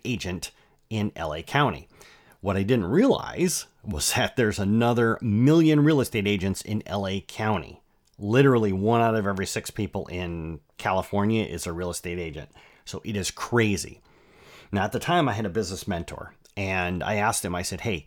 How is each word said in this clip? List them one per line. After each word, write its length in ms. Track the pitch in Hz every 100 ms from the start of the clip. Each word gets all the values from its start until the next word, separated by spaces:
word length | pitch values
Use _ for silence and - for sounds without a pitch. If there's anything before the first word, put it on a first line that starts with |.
| -
agent 460 | 110 92 90 - _ _ _ -
in 200 | 110 104 -
L 180 | 80
A 80 | 78
County. 460 | - 143 135 69 - - - - _ -
What 160 | 98 95
I 60 |
didn't 240 | 98 123 87
realize 800 | 156 269 - - - 180 - - _
was 300 | - 73 -
that 220 | 127 - -
there's 240 | 107 95
another 580 | 98 110 117 120 117 -
million 600 | 113 104 131 165 156 147
real 180 | 151 147
estate 260 | 113 107 101
agents 340 | 101 98 92
in 220 | - 107 -
L 220 | 101 98
A 120 | 98
County. 600 | - - 107 95 71 - _ _ _ -
Literally 540 | 101 123 135 120 107
one 280 | 95 104 117
out 140 | 117 113
of 100 | 101
every 220 | 98 92
six 240 | - -
people 340 | - 98 98 -
in 540 | 90 87 85 80 78 _ -
California 640 | 107 95 - 101 104 113
is 220 | 90 85 90
a 80 |
real 160 | 85 90
estate 300 | 82 90 87
agent. 320 | 82 73 71 - - _ -
So 160 | 95
it 120 | - 104
is 160 | 87
crazy. 680 | - - 120 110 92 - - _ _ _ _ - - -
Now, 140 | 98
at 80 | 104
the 80 | 117
time, 300 | - 175 135
I 40 |
had 120 | 104 104
a 40 |
business 380 | 104 92 92 -
mentor, 460 | 85 87 - - - _ -
and 440 | 98 92 90 90
I 140 | - 104
asked 300 | 107 - 92
him, 100 | 90
I 60 |
said, 180 | 92 95
"Hey, 260 | 120 82